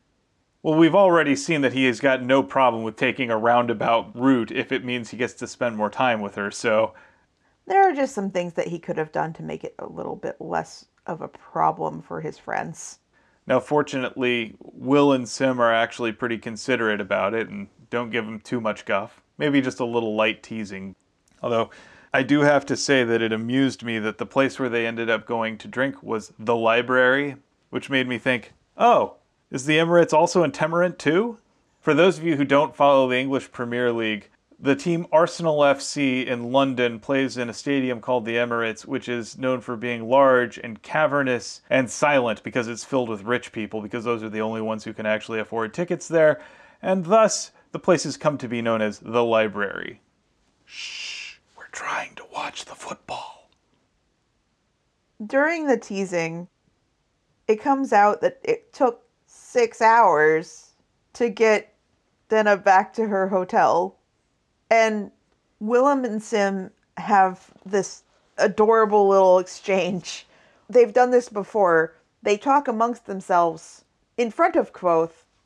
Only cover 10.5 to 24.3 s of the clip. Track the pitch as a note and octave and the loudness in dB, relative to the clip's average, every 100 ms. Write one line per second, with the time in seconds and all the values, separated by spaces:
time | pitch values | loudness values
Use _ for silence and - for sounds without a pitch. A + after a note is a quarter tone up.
10.5 | E3 D#3+ - _ _ - D#3+ D3 - - | -6 -6 -14 _ _ -12 -12 -12 -16 -12
11.5 | E3 D#3 E3 D#3+ D#3+ - E3 D#3 D#3 - | -2 -2 -2 -6 -8 -12 -10 -10 -12 -8
12.5 | - D#3+ E3 - - _ _ _ _ - | -8 -8 -12 -18 -20 _ _ _ _ -2
13.5 | B2+ - D3 C#3 C3+ B2+ C#3 B2 A#2+ A2 | -2 0 -2 0 -4 -6 -2 -2 -2 -4
14.5 | - - - B2+ C#3+ C#3+ C3 A#2 - C3+ | -12 -20 -12 0 4 4 2 -2 -2 -2
15.5 | B2 A#2 A2+ A2+ - A#2 G#2+ B2 A2 A#2+ | 2 2 2 0 -2 -6 -4 -6 -6 -8
16.5 | G#2+ - B2 A2 G#2 G2 G2+ G2 A2+ G#2+ | -10 -2 0 0 -2 -2 -2 0 -2 -6
17.5 | G2+ G2+ _ - A#2+ A#2+ A#2 A2 A2 - | -10 -14 _ -8 -8 -4 -6 -6 -10 -8
18.5 | B2+ A2 G2+ - G2+ G#2+ _ _ - D3 | -6 -4 -6 -4 -4 -4 _ _ -6 0
19.5 | C#3 B2+ B2+ A#2+ A#2 A2+ G#2+ A2 G#2+ - | 0 0 -4 -4 -2 -2 0 0 -2 -10
20.5 | A2 G2+ F#2+ F#2+ F#2 _ _ _ - B2+ | -12 -10 -12 -14 -18 _ _ _ -12 -4
21.5 | A#2 A2+ - - - _ C3+ B2 D3 D3 | -2 -2 -8 -20 -20 _ -2 0 2 4
22.5 | C#3+ C3+ - - C3+ A#2 A2+ A2+ A2 A2+ | 2 2 -4 0 2 2 0 0 -4 -2
23.5 | C3 C3+ A#2 A#2 A2+ G#2+ G2+ G#2+ | 0 0 -2 -8 -4 -4 -6 -6